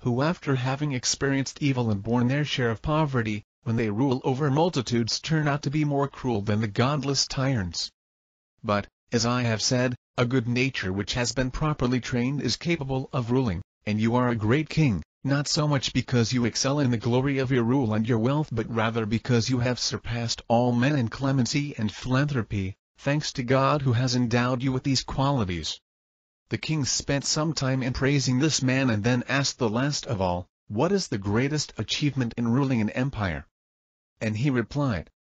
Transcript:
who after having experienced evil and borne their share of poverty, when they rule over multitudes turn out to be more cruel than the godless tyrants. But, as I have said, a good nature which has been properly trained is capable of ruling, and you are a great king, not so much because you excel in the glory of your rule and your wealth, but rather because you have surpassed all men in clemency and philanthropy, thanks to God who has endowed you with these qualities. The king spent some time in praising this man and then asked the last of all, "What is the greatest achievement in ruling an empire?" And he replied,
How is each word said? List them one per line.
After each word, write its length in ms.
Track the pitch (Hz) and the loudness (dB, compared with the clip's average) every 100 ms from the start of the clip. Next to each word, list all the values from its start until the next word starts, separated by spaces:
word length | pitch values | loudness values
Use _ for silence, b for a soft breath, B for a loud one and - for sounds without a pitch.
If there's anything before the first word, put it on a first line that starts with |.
who 220 | 127 120 | -2 0
after 340 | 151 180 147 131 | 0 -2 -2 -2
having 340 | 127 139 151 | 0 -2 -2
experienced 720 | 123 - - 139 135 131 - | -2 -2 -2 0 0 -2 -2
evil 260 | 143 127 113 | 0 2 0
and 140 | 101 | 0
borne 240 | 110 123 120 | 0 2 2
their 180 | 143 | 0
share 260 | 147 - 120 | -2 0 0
of 120 | 110 | -2
poverty, 640 | 156 156 151 131 110 104 - _ | 0 0 2 0 -2 -4 -8 _
when 140 | 117 113 | -4 0
they 140 | 113 | 0
rule 300 | 104 143 131 | 2 2 0
over 260 | - 127 151 | 0 0 2
multitudes 680 | 139 175 147 - 117 113 - | 2 2 0 0 0 0 -2
turn 260 | - 156 151 | -2 0 0
out 160 | 147 | 0
to 80 | 147 | -2
be 140 | 151 | 0
more 240 | 151 139 139 | 0 0 -2
cruel 340 | - 127 110 | -2 -2 -2
than 180 | 104 104 | 0 0
the 60 | 113 | 0
godless 600 | 101 127 147 139 135 - | 0 0 0 -2 -2 -2
tyrants. 640 | - 131 123 87 - - _ _ _ _ _ _ _ | -2 0 0 -2 -6 -8 _ _ _ _ _ _ _
But, 240 | 110 101 - _ - | -2 -2 -2 _ -4
as 120 | 120 | -2
I 180 | 117 123 | 0 0
have 200 | 120 110 | 0 0
said, 320 | - 127 127 123 _ - | 0 2 0 -2 _ -2
a 80 | |
good 240 | 123 131 117 | 0 2 0
nature 440 | 123 131 - 95 | 0 0 -2 -4
which 220 | 98 101 | -2 -2
has 180 | 127 120 | -2 -2
been 180 | - 127 | -2 -2
properly 500 | - 156 147 123 127 | -2 -2 0 0 0
trained 420 | - 120 127 143 | -2 -2 0 0
is 140 | 127 - | -2 -2
capable 520 | 170 170 135 131 - | -2 -2 -2 -4 -4
of 180 | 139 113 | -4 0
ruling, 320 | 127 123 82 - _ 107 | 0 0 -2 -8 _ -2
and 140 | 104 | 0
you 160 | 113 123 | 2 2
are 140 | 123 | 2
a 40 | |
great 340 | 117 104 143 156 | 2 2 2 0
king, 340 | 160 147 87 - _ | 2 2 2 -4 _
not 240 | 135 143 143 | -2 0 0
so 220 | - 151 | 0 2
much 240 | 139 - | 0 0
because 400 | 131 - 123 110 | -2 0 2 2
you 120 | 123 | 2
excel 360 | 117 - 135 147 | 0 0 0 0
in 100 | 131 | 0
the 60 | 117 | 0
glory 420 | 117 123 139 135 | 2 2 2 0
of 140 | 131 | 0
your 100 | 131 | 2
rule 320 | 113 139 110 | 4 2 2
and 140 | 107 110 | 2 2
your 100 | 113 | 2
wealth, 300 | 117 151 151 | 2 0 0
but 240 | 113 104 | -2 -2
rather 320 | 113 113 113 107 | 0 0 0 0
because 420 | 110 - 120 110 | -2 2 2 2
you 120 | 127 | 0
have 180 | 123 120 | 0 -2
surpassed 640 | - 107 - 117 117 - - | -2 -4 -4 -4 -4 -4 0
all 240 | 117 123 | 2 4
men 240 | 120 135 147 | 4 4 2
in 120 | 110 | 0
clemency 640 | - 135 135 120 147 147 - | -2 0 2 2 0 -2 -2
and 160 | 107 | -4
philanthropy, 840 | - 123 127 147 135 104 104 95 - _ _ | -4 -2 0 2 0 -2 -2 -4 -6 _ _
thanks 340 | 139 147 - | -2 0 -2
to 100 | - | -4
God 380 | 123 131 135 147 | 0 2 4 2
who 100 | 131 | 2
has 240 | 117 131 123 | 2 2 2
endowed 460 | 120 120 123 127 | 2 2 2 0
you 100 | 135 | 0
with 100 | 127 | 0
these 220 | 143 131 | 0 0
qualities. 720 | - - 139 139 92 85 73 - _ _ _ _ _ _ - | -2 0 0 2 0 -4 -6 -10 _ _ _ _ _ _ -8
The 100 | 110 | -6
king 260 | - 156 | -2 -2
spent 400 | 127 - - 139 | -2 -2 -2 -2
some 280 | - 160 165 | -2 -2 -2
time 300 | - 131 131 | -2 -2 -2
in 100 | 123 | -2
praising 460 | 123 131 143 127 127 | 0 0 2 2 2
this 220 | 156 - | 2 2
man 280 | 131 131 131 | 0 2 2
and 140 | 107 | 2
then 180 | 120 127 - | 2 0 0
asked 300 | 135 135 - | -2 -2 -2
the 100 | 117 | -2
last 380 | 110 143 143 - | 0 -2 -4 -4
of 140 | 101 | -2
all, 280 | 92 87 - _ - | 0 -2 -6 _ -8
"What 240 | 104 170 | -2 0
is 160 | 196 - | 0 -2
the 120 | 113 | -4
greatest 560 | 98 110 139 151 - - | -2 0 0 -2 -6 -8
achievement 580 | 107 - 147 135 117 - | -6 -2 0 0 -2 -2
in 120 | 117 | 2
ruling 320 | 123 135 123 | 2 2 2
an 100 | 107 | 0
empire?" 560 | 127 139 107 95 71 - _ _ _ _ _ _ - | 0 -2 -2 -2 -4 -8 _ _ _ _ _ _ -6
And 160 | 113 107 | -4 0
he 140 | 143 | 2
replied, 600 | 123 110 143 139 90 - _ | 2 0 -2 -2 -2 -6 _